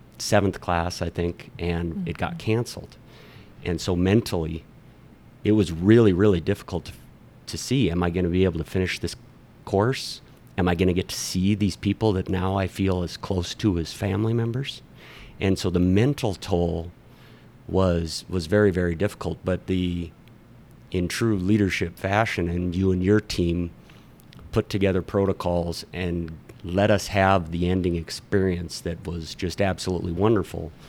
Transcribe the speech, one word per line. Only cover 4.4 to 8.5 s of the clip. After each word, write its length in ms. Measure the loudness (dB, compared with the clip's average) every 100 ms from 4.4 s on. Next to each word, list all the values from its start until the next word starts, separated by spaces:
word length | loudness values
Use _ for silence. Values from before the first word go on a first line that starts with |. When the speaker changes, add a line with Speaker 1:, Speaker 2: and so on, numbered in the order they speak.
| -4 -8 -12 -20 -20 -20 -20 -20 -20 -4
Speaker 1:
it 80 | 2
was 200 | 4 2
really, 420 | 2 6 8 8
really 280 | 6 4 4
difficult 440 | 0 -4 -4 -8 -8
to, 80 | -16 -20 -20 -20 -20 -14
to 100 | -10
see, 340 | -2 0 2
am 100 | 2
I 80 | 0
gonna 200 | 0 2
be 160 | 2
able 140 | 2